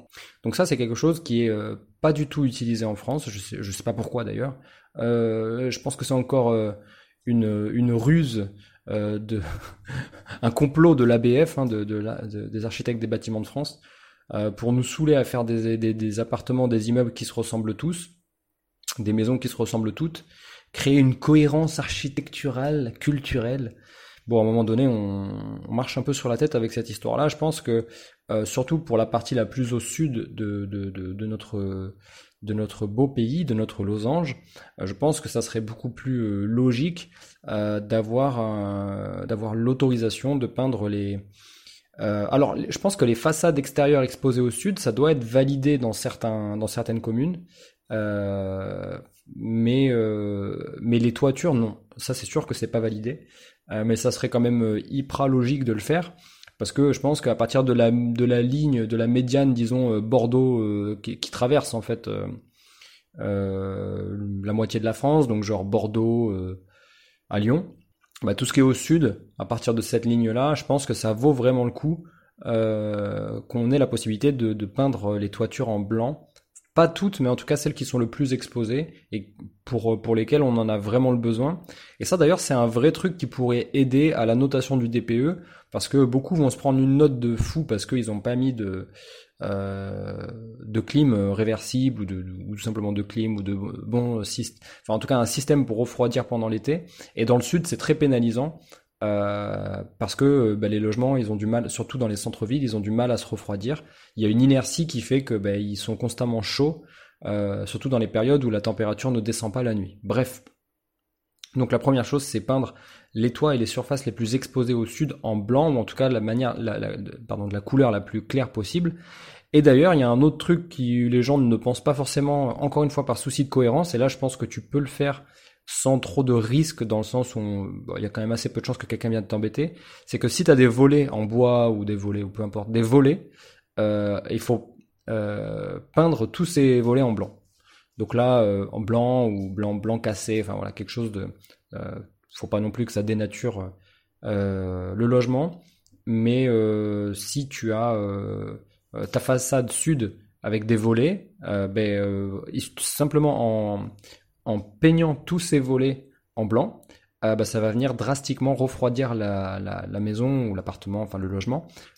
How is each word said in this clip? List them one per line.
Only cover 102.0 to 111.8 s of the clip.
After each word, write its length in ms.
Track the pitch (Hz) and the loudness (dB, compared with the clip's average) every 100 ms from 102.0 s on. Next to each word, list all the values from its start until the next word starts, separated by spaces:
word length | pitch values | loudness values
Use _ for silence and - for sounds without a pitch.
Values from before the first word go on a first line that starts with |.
| 117 | -4
les 100 | 104 | -4
centres-villes, 440 | 120 110 104 139 | -8 -6 -4 -2
ils 140 | 131 107 | -2 -2
ont 60 | |
du 100 | 101 | -2
mal 180 | 110 123 | 0 0
à 80 | 110 | 0
se 80 | - | -4
refroidir. 580 | 104 - 101 110 151 - - - - | -10 -6 -6 -6 -8 -10 -20 -16 -2
Il 80 | |
y 40 | 107 | 2
a 20 | |
une 120 | 113 | 6
inertie 440 | 131 135 123 - 160 | 6 6 2 -4 -4
qui 160 | 120 | -6
fait 220 | 110 135 | 0 -2
que, 100 | 135 | 0
bah, 220 | 110 101 101 | -2 -2 -2
ils 220 | 104 101 | -4 -6
sont 180 | - 107 | -6 -4
constamment 480 | 120 - 123 113 | -6 -4 -2 -2
chauds, 400 | 107 - 143 160 - - - _ 107 | -4 0 0 -2 -10 -20 -20 _ -6
euh, 400 | 104 101 101 101 | -4 -2 -4 -6
surtout 240 | 110 135 | -6 -2
dans 80 | 127 | 0
les 100 | 107 | 0
périodes 360 | 113 117 143 | 0 2 2
où 80 | 123 | 2
la 100 | 104 | 0
température 480 | 104 98 107 104 131 | -2 -2 -2 -2 -2
ne 120 | 123 | 0
descend 320 | 107 110 110 | -2 -4 -4
pas 100 | 113 | -2
la 100 | 123 | -2
nuit. 240 | 107 92 - | -2 -4 -8
Bref. 400 | 101 107 127 - - _ _ _ _ _ _ _ _ _ - 135 | -2 0 0 -4 -20 _ _ _ _ _ _ _ _ _ -8 -2
Donc 160 | 123 | 0
la 80 | |
première 260 | 120 | 2